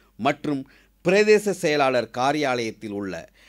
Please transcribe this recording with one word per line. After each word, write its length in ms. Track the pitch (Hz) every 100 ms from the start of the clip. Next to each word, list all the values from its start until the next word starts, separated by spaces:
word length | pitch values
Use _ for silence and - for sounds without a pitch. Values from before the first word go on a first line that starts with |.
| _ -
மற்றும் 520 | 127 147 156 135 - _ _ _ 175
பிரதேச 480 | 196 214 214 202
செயலாளர் 560 | 180 165 147 135 127 113
காரியாலயத்தில் 760 | 120 131 151 139 123 113 - 110
உள்ள 380 | 101 98 82 - _